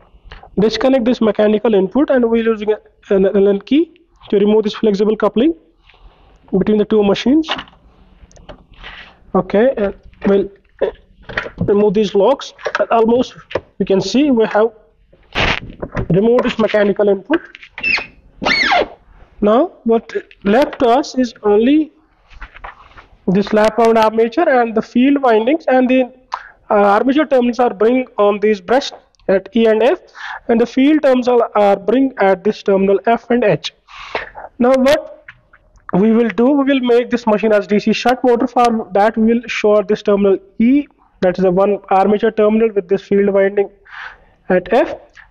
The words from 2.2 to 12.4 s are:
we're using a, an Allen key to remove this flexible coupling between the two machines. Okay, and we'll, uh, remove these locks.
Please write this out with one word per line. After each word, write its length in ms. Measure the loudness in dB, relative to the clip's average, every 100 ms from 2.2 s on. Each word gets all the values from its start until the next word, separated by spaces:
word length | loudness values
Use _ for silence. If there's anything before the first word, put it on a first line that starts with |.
| 0
we're 160 | 0
using 280 | -2 -4 -4
a, 80 | -6 _ _ -2
an 140 | 0 2
Allen 340 | 2 0 0
key 380 | 0 0 0 _ _ _ -4
to 80 | 0
remove 260 | 2 2
this 100 | 0
flexible 440 | -2 -2 0 0 0
coupling 360 | -2 0 0 -2 _ _ _ _ -20 _ _ _ -6 -4
between 200 | 0 0
the 80 | 0
two 180 | 0
machines. 460 | 2 0 0 0 0 -8 -12 _ _ _ -20 _ -20 -20 -20 -20 _ -20 -20 -20 -20 _ _ -4
Okay, 380 | -2 0 0 0
and 180 | -4 -6 -20 -8 0
we'll, 240 | 0 -2 -8 _ -8
uh, 100 | -8 -8 _ _ -14 -12 -12 -8 -2
remove 280 | 0 2
these 220 | 0 -2 0
locks. 380 | 0 0